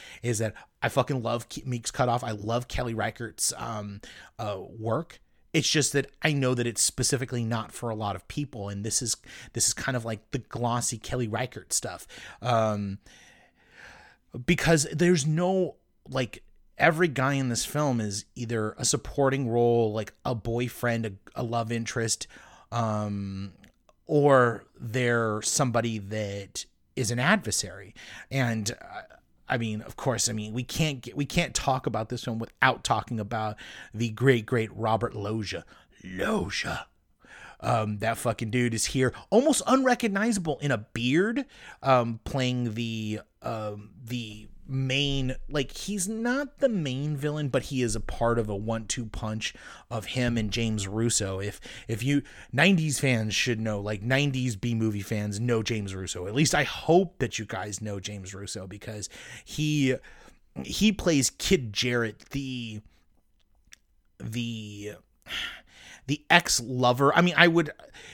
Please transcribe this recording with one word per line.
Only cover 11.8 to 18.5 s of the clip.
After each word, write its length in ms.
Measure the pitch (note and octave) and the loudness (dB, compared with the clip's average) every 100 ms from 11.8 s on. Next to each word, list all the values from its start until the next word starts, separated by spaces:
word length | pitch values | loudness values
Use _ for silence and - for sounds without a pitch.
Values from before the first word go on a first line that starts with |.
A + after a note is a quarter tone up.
| G#2 F2+ - - - - | -4 -10 -14 -18 -18 -6
Um, 560 | A#2+ A2+ A2 G#2 G2+ G2 - - - - _ _ _ - - - - _ _ B2 B2 | 0 2 2 0 -4 -6 -12 -20 -20 -20 _ _ _ -20 -20 -20 -20 _ _ -4 0
because 420 | F3 E3 D#3+ - | 2 6 4 4
there's 320 | - F3 F3 | 2 4 4
no, 520 | D3+ D#3 F3+ F#3+ E3+ - _ _ - | 4 2 2 2 0 -4 _ _ -6
like, 340 | C3 B2 - - _ _ - | -4 -4 -6 -20 _ _ 2
every 300 | D#3+ D#3+ F3+ | 4 4 2
guy 280 | B2+ C3 | 2 2
in 160 | C#3 B2+ | 2 0
this 140 | A2+ | 0
film 360 | - D3 D3 A#2+ | -2 0 2 2
is 240 | G#2+ G2 - | 0 -4 -8
either 400 | - A#2 | -8 -2